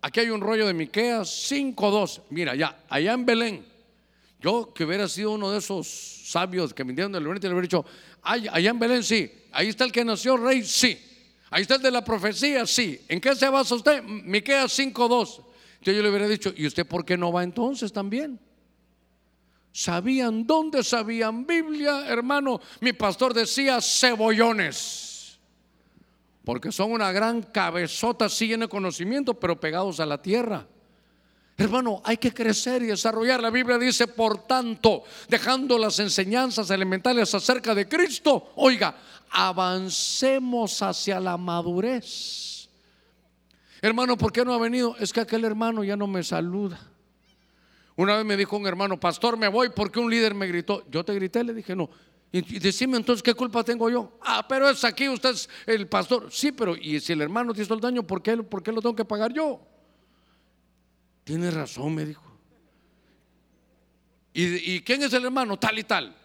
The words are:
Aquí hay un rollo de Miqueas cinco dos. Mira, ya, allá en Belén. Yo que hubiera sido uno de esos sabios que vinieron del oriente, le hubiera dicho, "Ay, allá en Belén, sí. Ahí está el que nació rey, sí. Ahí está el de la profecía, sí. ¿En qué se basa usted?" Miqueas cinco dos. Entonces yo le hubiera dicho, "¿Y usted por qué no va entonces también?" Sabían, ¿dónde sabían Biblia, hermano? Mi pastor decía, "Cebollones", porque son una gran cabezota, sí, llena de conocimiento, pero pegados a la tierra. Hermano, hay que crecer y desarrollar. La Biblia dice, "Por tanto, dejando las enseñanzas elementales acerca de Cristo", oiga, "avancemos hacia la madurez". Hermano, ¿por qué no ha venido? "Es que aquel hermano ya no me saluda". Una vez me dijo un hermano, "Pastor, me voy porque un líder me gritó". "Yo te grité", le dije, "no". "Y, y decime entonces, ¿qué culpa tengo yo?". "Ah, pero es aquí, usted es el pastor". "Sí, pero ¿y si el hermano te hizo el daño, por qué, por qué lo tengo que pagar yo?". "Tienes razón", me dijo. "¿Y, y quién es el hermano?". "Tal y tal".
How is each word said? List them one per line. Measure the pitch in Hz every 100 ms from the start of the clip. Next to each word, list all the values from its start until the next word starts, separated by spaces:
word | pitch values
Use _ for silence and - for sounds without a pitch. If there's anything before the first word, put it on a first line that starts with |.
Aquí | 135 220
hay | 233
un | 220
rollo | 196 220 214
de |
Miqueas | 170 156 202 240 233 180
cinco | - - 285 277 240 202
dos. | 208 190 - -
Mira, | 147 165
ya, | 127 156 - _
allá | 139 170
en | 247 247
Belén. | 233 233 180 - _ _ _ _ _ _ _
Yo | 165 233 226
que | -
hubiera | 156 190 196
sido | 170 214
uno | 214 196
de | 208
esos | - 196 -
sabios | - - - - 170 185 185 156
que | -
vinieron | 131 127 196
del | 190 147
oriente, | 190 190
le |
hubiera | 180 180
dicho, | 175 - - - -
"Ay, | 160 233 208
allá | 165 185
en | 240
Belén, | 233 247
sí. | 190 220 156 - _
Ahí | 135 190
está | 214
el | 254
que | 240
nació | 233 214 240 262
rey, | 233 262
sí. | 196 - 247 180 - - _ _ _
Ahí | 160
está | 196
el | 262
de | 262
la | 247
profecía, | 226 220 196 190 277 277
sí. | 233 - 220 139 -
¿En | 170
qué | 269
se | 277 269
basa | 269 247
usted?" | 240 254 285
Miqueas | 214 214 180 202 208 277 254
cinco | - 269 226 240
dos. | 240 202 - - - -
Entonces | _ - 202
yo |
le | 208
hubiera | 202 208
dicho, | 208 196 -
"¿Y | 151
usted | - 170
por | 170
qué | 165 180
no | 175
va | 175
entonces | 180 180 240 269 220
también?" | 208 196 226 302 247 _ _ _ _ _ _ _ _ _ _ _ _ _
Sabían, | - - 175 202 262 247 220 226
¿dónde | 311 311 294
sabían | 226 240 214 226 220 226
Biblia, | 277 339 320 302 285 285 285
hermano? | 233 247 285 277 233 - -
Mi | 240
pastor | 220 214 185 254
decía, | 233 226 247 277 247
"Cebollones", | - - 254 226 220 220 233 220 165 127 - - - - - - _ _ _ _ _ _ _ _ _ _
porque | - 123 -
son | - 208
una | 233 202
gran | 185 220 233
cabezota, | 214 - 180 170 165 - 226 233 214
sí, | - 220
llena | 226 226
de |
conocimiento, | 202 190 151 180 262 277
pero | 233 175 165
pegados | 160 160 190 160
a | 156
la | 147
tierra. | - 214 240 180 - _ _ _ _ _ _ _ _ -
Hermano, | 208 247 247 208
hay | - 226
que | 247
crecer | - 220 208 - 254
y | 233
desarrollar. | 202 226 220 233 254
La | 226
Biblia | 233 247 240
dice, | 254 - 240
"Por | 233 226 214 -
tanto, | 262 240 220 226 170 - - -
dejando | 233 - 262 262 240
las | 220 -
enseñanzas | 202 180 190 233 262 220 196
elementales | 196 190 190 247 247 214
acerca | 202 - 254 226
de | 208 196
Cristo", | 320 349 240 311 262 -
oiga, | - 262 240 185 - - - _
"avancemos | 185 185 185 185 185 190 165 - - 262 269 254 247 214 -
hacia | 196 180 - 185
la | 185 175
madurez". | 180 170 170 175 220 254 - - - - - - - _ _ _ _ _ _ _ _ _ _ -
Hermano, | 208 226 254 247
¿por | 226
qué | 233
no | 247
ha | 240
venido? | 233 247 240 233
"Es | 208
que | -
aquel | 226 226
hermano | 226 214 226 226
ya | 196 202
no | 202
me | 190
saluda". | 165 170 170 185 202 170 - _ _ _ _ _ _ _ _ _ _ -
Una | 190 208
vez |
me | 220 202
dijo | 196 208
un | 202
hermano, | 180 196 185
"Pastor, | 175 160 240 233
me | 214
voy | 208 254
porque | - 202 226
un | 233
líder | 226 220
me | 202 190
gritó". | 175 165 202 -
"Yo | 143
te | 175
grité", | 202 190 233
le | 240
dije, | 226 202
"no". | 190 160 - _ _ _
"Y, | 180 -
y | 202
decime | 180 190 262 254
entonces, | 220 233
¿qué | -
culpa | 233 247 220
tengo | 226 233 233
yo?". | 240 214 -
"Ah, | - 226 -
pero | 262 277
es | 262
aquí, | 240 202 277
usted | 254 262
es | 226 - - -
el | 220 190
pastor". | 202 185 247 208
"Sí, | - 285
pero | 262 214 170
¿y | 151 151
si | -
el | 165
hermano | 151 208 240
te | 214
hizo | 202
el | 220
daño, | 233 247 185
por | 185
qué, | 214 233
por | 214 196
qué | 185
lo | 226
tengo | 226
que | 220
pagar | 220 208 220
yo?". | 254 311 233 _ _ _ _ _ _ _ _ _ _ _ _ _ _ _ _
"Tienes | - 160 175
razón", | 160 139 - 143
me | 160 151
dijo. | 151 - - _ _ _ _ _ _ _ _ _ _ _ _ _ _ _ _ _ _ _
"¿Y, | - 175 175 170
y | 185
quién | 170 262
es | 285
el | 247
hermano?". | 247 262 247 196
"Tal | 220 220
y |
tal". | 214 196 160 165